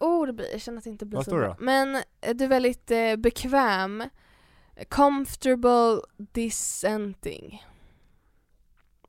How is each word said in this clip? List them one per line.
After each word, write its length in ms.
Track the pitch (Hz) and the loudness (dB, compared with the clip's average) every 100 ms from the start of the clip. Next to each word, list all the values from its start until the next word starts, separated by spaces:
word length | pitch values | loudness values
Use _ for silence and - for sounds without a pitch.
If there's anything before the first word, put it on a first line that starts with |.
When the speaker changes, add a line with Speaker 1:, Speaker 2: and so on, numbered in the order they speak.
Speaker 1:
ord 340 | 320 339 277 | 2 2 0
blir, 160 | 220 - | -4 -8
jag 80 | 214 | -10
känner 180 | 240 233 | -10 -12
att 60 | |
det 60 | 226 | -14
inte 160 | 208 208 | -12 -8
blir 100 | 208 | -6
Speaker 2:
Vad 80 | |
Speaker 1:
så 60 | 139 | -2
Speaker 2:
står 100 | 170 | 0
det 60 | 101 | 0
Speaker 1:
bra. 100 | 87 | -2
Speaker 2:
då? 60 | |
Speaker 1:
Men, 300 | 254 269 269 269 - - | 2 2 2 -2 -8 -8
eh, 140 | - | -4
du 100 | 240 | 0
är 40 | 269 | 2
väldigt, 420 | 254 254 247 - | 2 2 -2 -2
eh, 260 | 226 226 220 | 0 2 2
bekväm. 880 | 233 - 254 277 240 190 190 214 254 _ _ _ _ _ _ - - | 0 0 0 2 4 2 0 -4 -10 _ _ _ _ _ _ -20 -4
Comfortable 1120 | - 285 277 269 - 269 247 240 240 233 214 - - | 4 4 4 -4 -2 0 4 4 6 4 2 -4 -18
dissenting. 1500 | 208 233 226 - - - 196 214 208 190 - - - 208 - - - _ _ _ _ _ _ _ _ _ _ _ | -10 -6 -4 -4 -6 -2 -2 -2 -6 -8 -12 -12 -16 -20 -20 -20 -20 _ _ _ _ _ _ _ _ _ _ _